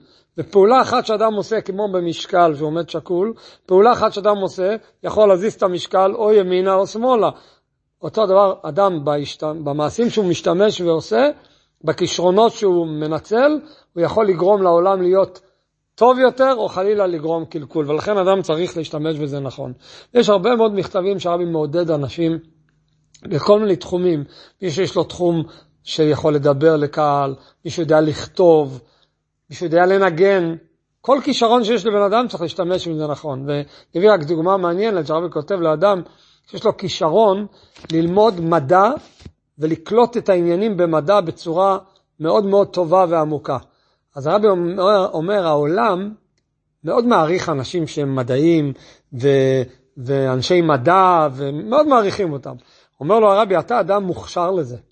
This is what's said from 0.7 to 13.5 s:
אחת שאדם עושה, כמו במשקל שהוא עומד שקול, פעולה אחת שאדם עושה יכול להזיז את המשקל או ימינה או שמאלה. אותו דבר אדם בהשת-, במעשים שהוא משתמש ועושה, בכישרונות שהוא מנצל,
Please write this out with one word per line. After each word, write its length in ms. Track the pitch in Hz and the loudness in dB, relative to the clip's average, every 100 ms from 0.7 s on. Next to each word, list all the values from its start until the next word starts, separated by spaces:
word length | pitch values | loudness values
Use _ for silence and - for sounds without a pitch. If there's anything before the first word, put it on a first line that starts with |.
| 254 | 4
אחת 240 | 240 240 - | 2 0 -2
שאדם 280 | 214 220 | 0 0
עושה, 260 | 214 175 220 | -2 -4 -4
כמו 320 | - 190 208 | -4 -6 -4
במשקל 640 | 180 175 156 - 185 170 | -2 -4 -6 -2 2 2
שהוא 120 | 143 151 | 2 -4
עומד 220 | 160 165 | -6 -6
שקול, 440 | 165 - 175 208 226 - _ - | -10 -6 -4 -4 -6 -18 _ 0
פעולה 260 | 185 220 | 4 6
אחת 200 | 220 214 | 4 0
שאדם 240 | 208 196 208 | 0 0 0
עושה 400 | 185 - 185 214 - _ | -2 -4 -4 -4 -8 _
יכול 260 | 180 165 214 | -4 2 4
להזיז 260 | 190 208 | 4 2
את 80 | - | -2
המשקל 520 | 196 175 - 190 190 | -2 -2 -2 0 2
או 180 | 233 214 | 2 2
ימינה 420 | 214 185 180 190 | 4 4 0 2
או 120 | 190 196 | 0 0
שמאלה. 440 | 214 247 247 175 - _ _ _ _ _ _ | -2 0 2 0 -2 _ _ _ _ _ _
אותו 240 | 165 220 208 | -8 -2 2
דבר 280 | 190 202 190 | 4 4 0
אדם 420 | 160 151 196 170 | -6 0 0 0
בהשת-, 400 | 143 147 143 - 156 160 | -2 -4 -6 -8 -8 -8
במעשים 460 | 147 151 151 - 233 | -6 -4 -4 -2 -2
שהוא 160 | - 190 | 0 -2
משתמש 540 | 165 - 170 214 - | -2 0 2 2 0
ועושה, 500 | 175 160 - 220 285 285 _ _ _ _ | -2 -2 -2 0 0 -2 _ _ _ _
בכישרונות 680 | 160 151 175 - 175 190 226 | -6 -4 -4 0 2 4 2
שהוא 340 | 220 202 175 165 | 2 0 0 -2
מנצל, 720 | 151 151 156 - 220 277 | -4 -6 -6 -2 0 2